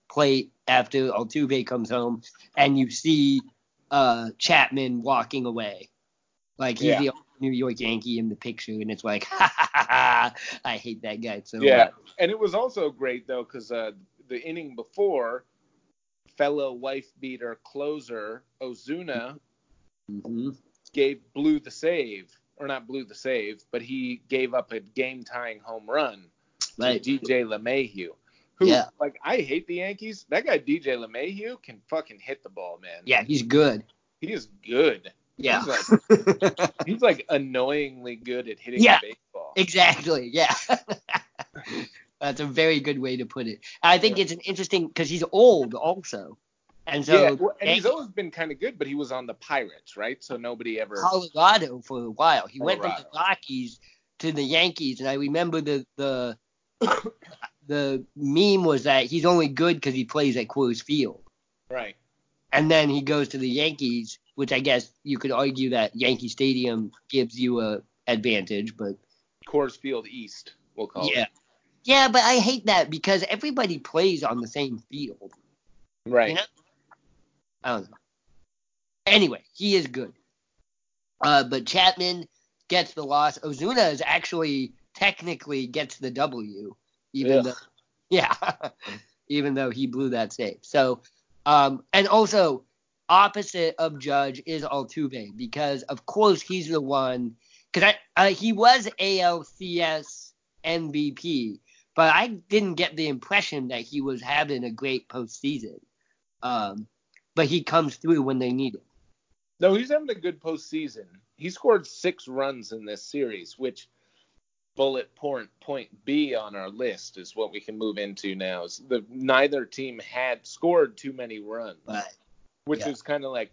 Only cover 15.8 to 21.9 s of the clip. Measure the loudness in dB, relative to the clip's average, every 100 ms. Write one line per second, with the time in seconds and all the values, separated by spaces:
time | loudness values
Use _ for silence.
15.8 | _ _ _ _ _ -2 0 0 -4 -6
16.8 | -8 -8 -10 -14 -12 -10 -10 -12 -14 -8
17.8 | -6 -6 -8 -10 -10 -12 _ -14 -12 -12
18.8 | -10 -8 -6 -8 -8 -14 _ _ _ _
19.8 | _ _ -14 -12 -8 -8 -8 -10 _ _
20.8 | _ 0 0 0 _ -2 2 0 -2 -4
21.8 | -2